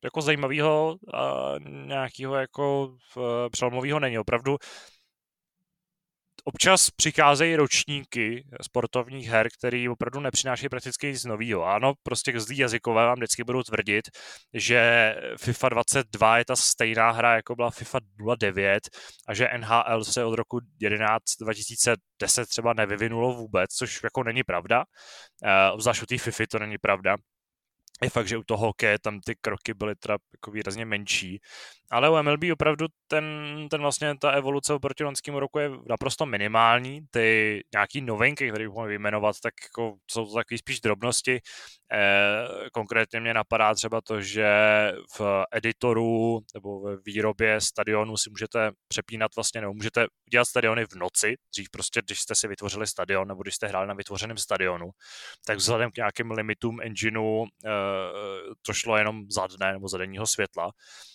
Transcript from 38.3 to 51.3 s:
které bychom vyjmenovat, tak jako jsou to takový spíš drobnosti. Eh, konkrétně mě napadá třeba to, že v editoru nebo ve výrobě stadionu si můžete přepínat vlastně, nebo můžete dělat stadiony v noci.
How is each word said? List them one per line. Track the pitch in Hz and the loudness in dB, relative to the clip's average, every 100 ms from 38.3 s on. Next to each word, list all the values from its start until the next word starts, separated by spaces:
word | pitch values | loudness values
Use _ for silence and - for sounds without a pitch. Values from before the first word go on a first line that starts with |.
| 147 135 | 2 -4
které | 107 110 | -4 -8
bychom | 101 113 | -8 -6
vyjmenovat, | 104 104 107 104 101 | -4 -2 0 0 0
tak | 117 - | -4 -8
jako | - - 113 98 - | -10 -6 -6 -8 -8
jsou | 117 107 | -6 -4
to | |
takový | 110 113 117 | -4 -4 -6
spíš | - 127 | -8 -4
drobnosti. | 113 101 120 120 - 127 - - - - - | 0 0 0 0 0 -2 -4 -18 -20 -20 -6
Eh, | 107 101 98 101 104 120 95 107 | 2 4 6 4 2 -4 -8 -8
konkrétně | - 104 113 110 117 | -6 -2 0 0 -2
mě | 117 | -2
napadá | 113 107 113 107 | -2 2 4 4
třeba | 107 113 113 | 2 0 -4
to, | - 110 | -2 -4
že | 95 104 107 104 107 107 107 92 - - | -4 0 4 8 8 8 4 0 -8 -4
v | 104 98 95 | 0 2 0
editoru | 113 113 113 123 113 113 113 113 117 104 | -2 -2 0 2 2 2 2 0 -2 -6
nebo | 107 98 101 | -14 -12 -10
ve | 101 98 | -8 -8
výrobě | 98 104 107 104 113 110 | -8 -2 -2 2 2 2
stadionu | - - 104 107 107 107 | 0 -2 0 0 0 -4
si | - | -6
můžete | 104 107 117 110 95 _ | -8 -6 -2 -2 -2 _
přepínat | - - 113 110 - | -8 -6 -4 -4 -2
vlastně, | 110 113 | -4 -4
nebo | 104 | -6
můžete | 104 107 - 113 _ _ | -6 -4 0 0 _ _
dělat | 120 | 2
stadiony | 123 127 113 113 110 | 4 4 2 2 -2
v | |
noci. | 92 90 - 107 | -6 -4 0 0